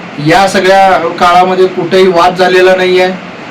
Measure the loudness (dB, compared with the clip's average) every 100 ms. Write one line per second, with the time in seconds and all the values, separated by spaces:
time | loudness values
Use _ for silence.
0 | -16 -6 -2 0 0 0 2 2 2 2
1 | -2 -2 2 2 2 0 0 -2 -2 0
2 | 2 2 0 0 0 2 2 2 0 0
3 | -2 -4 -12 -18 -18